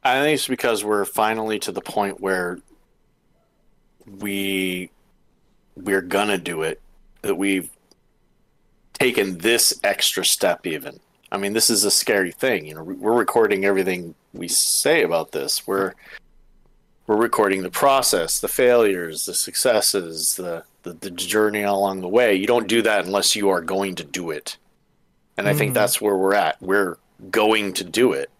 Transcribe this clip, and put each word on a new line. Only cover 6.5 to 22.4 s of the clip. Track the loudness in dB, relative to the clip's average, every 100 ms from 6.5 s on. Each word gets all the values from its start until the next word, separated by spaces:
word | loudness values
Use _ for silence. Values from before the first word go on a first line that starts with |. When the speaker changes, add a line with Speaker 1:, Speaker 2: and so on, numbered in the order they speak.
| -6
Speaker 1:
it, | -6 -6 -16 _ _ _
that | -6
we've | -2 0 -2 -4 -18 _ _ _ _ _ _ _ _ _ _ _
taken | -2 0 0 -2 -2
this | 0 2 2 0
extra | -2 0 -2 0
step | -2 0 0 0 -4
even. | -8 -10 -16 _ _ _
I | -4
mean, | -2
this | 0 2
is | 2
a | 2
scary | 0 2 0 0
thing. | -2 -2 -2 -4
You | -14
know, |
we're | -12 -4 2 2
recording | 2 4 4 2
everything | 2 2 0 -4 -8 -18 _
we | -12 -4
say | -2 0 0 2 2
about | 2 0 -2
this. | -6 -4 -6 -2
We're, | -2 -2 -6 -20 -20 _ _ _ _ _ _ _ _ 0
we're | 2
recording | 2 4 2 2
the | -2
process, | 0 2 4 2 0 0 -4
the | -4
failures, | 2 6 6 4 2 -4 -8 -6
the |
successes, | -4 -4 -2 2 2 2 0 -4 -6 -4 -4
the, | -6 -8 -10 _
the, | -14
the | -12 -12
journey | -10 -2 2 2 2
along | 0 0 0 -2
the | 0
way. | 4 4
You | 2